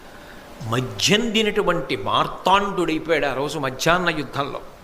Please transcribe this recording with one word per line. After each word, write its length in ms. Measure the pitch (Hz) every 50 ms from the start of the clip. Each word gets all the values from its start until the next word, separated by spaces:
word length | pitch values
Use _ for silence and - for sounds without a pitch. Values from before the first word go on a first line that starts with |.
| - - - - - - - - - - - - - 110
మద్యం 600 | 113 127 131 117 110 101 - - 190 220 240 233
తినటువంటి 680 | 202 220 214 208 202 208 185 175 175 165 - - 147
మార్తాండుడైపోయాడు 1300 | 110 104 107 104 131 160 156 - - - 185 190 202 202 196 185 180 175 160 160 156 156 156 165 147 143
ఆ 80 | 143 131
రోజు 240 | 135 139 147 151 160
మధ్యాహ్న 520 | 139 131 127 - - 160 170 180 180 170
యుద్ధంలో. 500 | 165 151 143 120 - 135 143 131 120 117 - - - -